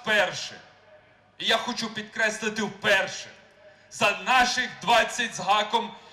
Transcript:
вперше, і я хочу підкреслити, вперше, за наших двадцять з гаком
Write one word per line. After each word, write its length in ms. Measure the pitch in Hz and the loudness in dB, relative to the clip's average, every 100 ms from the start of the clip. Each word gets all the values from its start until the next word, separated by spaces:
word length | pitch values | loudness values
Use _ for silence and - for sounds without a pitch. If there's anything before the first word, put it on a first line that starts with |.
вперше, 600 | 214 214 180 143 - - - _ _ - _ _ _ - | 0 2 2 -2 -10 -14 -20 _ _ -20 _ _ _ -6
і 60 | |
я 120 | - 220 | -2 0
хочу 380 | 233 220 226 | -2 -6 -6
підкреслити, 680 | 214 214 - 220 208 220 214 | -8 -10 -2 -2 0 -4 -2
вперше, 640 | 196 - - 196 190 - - - - - - - - | -4 -2 2 2 2 -6 -14 -18 -20 -20 -20 -20 -14
за 280 | - 214 196 190 | -2 0 0 2
наших 440 | 254 247 254 233 156 | 4 4 2 -4 -4
двадцять 520 | 185 233 220 - 233 | 4 4 4 0 -4
з 60 | - | -4
гаком 540 | 180 214 208 233 - - - | 2 2 2 0 -2 -10 -20